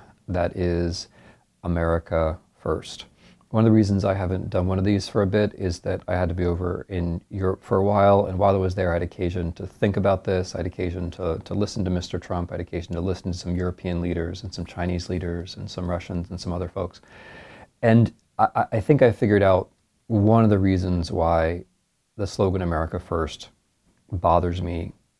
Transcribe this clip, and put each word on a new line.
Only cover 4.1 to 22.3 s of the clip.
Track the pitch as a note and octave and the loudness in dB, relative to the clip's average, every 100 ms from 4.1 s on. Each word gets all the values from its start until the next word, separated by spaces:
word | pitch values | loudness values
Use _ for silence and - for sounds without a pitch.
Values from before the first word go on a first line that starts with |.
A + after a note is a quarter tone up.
haven't | G2 F2+ F#2 F#2 | 0 -2 -4 -2
done | F#2 F#2 | -2 0
one | F#2 | 0
of | G2 | 2
these | G2 - | 0 0
for | - | 0
a | G2 | 2
bit | G#2 G#2+ - | 2 0 -2
is | F#2+ F2 | -4 -4
that | - F#2 - | -6 -6 -4
I | F2+ | -2
had | F2+ | -2
to | F2 | 0
be | F2 | -2
over | E2+ F2+ - - | -2 -4 -6 -6
in | F#2 E2+ E2+ - | -4 -4 -4 -8
Europe | G#2 F#2 F#2+ | -4 -2 -4
for | - G2+ | 0 2
a | |
while, | G2+ G#2 G2 G2+ G2+ | 2 4 6 6 2
and | F#2 | 2
while | G2 G2 | 4 4
I | |
was | F#2 F#2+ | 0 0
there, | F2+ | 0
I | |
had | F2 | 0
occasion | F2 - F2 F#2 E2+ | -4 -4 -4 -2 -6
to | - F#2+ | -6 -12
think | - G#2+ G2+ | -2 0 2
about | G2 F#2 | 2 0
this. | - F#2 F#2 F#2 | 0 -2 -2 -6
I | |
had | F2+ | -6
occasion | - F2+ F2+ E2+ | -4 -6 -4 -8
to, | - F2 E2 | -6 -4 -4
to | - | -4
listen | G2 G2+ - | -4 -4 -4
to | F#2 | -2
Mister | F2+ - F2+ | -2 -4 -10
Trump. | - F2+ F2 | -6 -6 -6
I | |
had | - | -8
occasion | F2+ F2+ E2+ | -8 -8 -6
to | E2 | -4
listen | F#2 F#2 F#2+ | -4 -4 -6
to | E2+ | -8
some | F2+ | -6
European | F2+ F2+ F2 F2+ E2+ | -4 -4 -4 -6 -4
leaders | F2 E2+ E2 F#2 | -4 -4 -6 -8
and | F#2 | -12
some | - F2 | -10 -10
Chinese | - F2+ F2+ E2+ | -6 -4 -4 -4
leaders | F#2 F2 E2+ F2 - | -6 -6 -8 -10 -12
and | G2 | -12
some | - F2+ | -8 -6
Russians | F2 - F2 F2 | -6 -6 -8 -8
and | F#2 | -10
some | F#2 | -8
other | F2 F2+ | -6 -6
folks. | G2 F2 - _ - - - - - - _ | -8 -8 -10 _ -20 -20 -20 -20 -20 -20 _
And | A#2 A2+ A2 - _ - | 4 6 4 0 _ 0
I, | A2 A#2 | 0 2
I, | B2 | -2
I | A2+ | -2
think | G2 D3 | 2 6
I | B2 | 6
figured | A2+ A2 G#2 | 4 4 4
out | G2 F#2+ - _ _ _ - | 6 4 0 _ _ _ -2
one | G#2+ G#2 A2+ A2 | 2 6 6 6
of | |
the | G2+ | 4
reasons | F#2+ F#2 F#2 F2 E2 | 4 2 2 -2 -2
why | F2 E2 E2 E2 F2 - _ _ _ _ - | 0 2 2 2 -2 -10 _ _ _ _ -10
the | |
slogan | G2 | -8